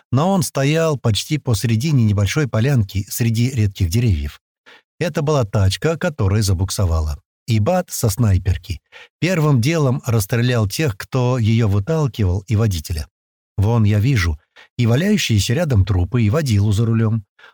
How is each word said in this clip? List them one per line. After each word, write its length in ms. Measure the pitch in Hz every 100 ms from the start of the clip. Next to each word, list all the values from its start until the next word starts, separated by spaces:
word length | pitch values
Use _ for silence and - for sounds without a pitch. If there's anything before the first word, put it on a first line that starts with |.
| _
но 200 | 127 180
он 120 | 196
стоял 540 | - 139 139 160 160 139
почти 400 | 117 104 - 151
посредине 680 | - 107 117 110 160 135
небольшой 440 | 107 101 98 156 139
полянки 580 | 110 131 131 98 101 -
среди 400 | - 117 110 127
редких 400 | 135 104 - 87
деревьев. 500 | 110 120 78 71 - _ _ - - _ -
Это 220 | 170 170
была 220 | 147 143
тачка, 520 | 113 107 95 - 151 165
которая 460 | 180 151 95 107
забуксовала. 760 | 101 87 95 - 87 80 78 71 _ _ -
И 120 | 113
Бат 320 | 104 180 -
со 180 | - 117
снайперки 720 | - 107 90 92 82 - - _ - - _
первым 400 | 170 175 151 131
делом 420 | 131 165 135 147 -
расстрелял 600 | 113 - 117 123 120 101
тех, 300 | - 151 95
кто 420 | - 127 123 127
её 300 | 107 113 107
выталкивал, 760 | 101 127 160 139 - 92 92 -
и 100 | 104
водителя. 520 | 113 85 - 78 - _ _ _ _ -
Вон 280 | 104 120
я 160 | 104 107
вижу 400 | 123 120 82 73 _ - - -
и 80 | 117
валяющиеся 680 | 127 202 202 - 107 110
рядом 320 | 135 160 98
трупы, 380 | 95 90 87 123
и 80 | 104
водилу 420 | 151 139 101 107
за 140 | 101 113
рулём. 380 | 113 110 110 - _ -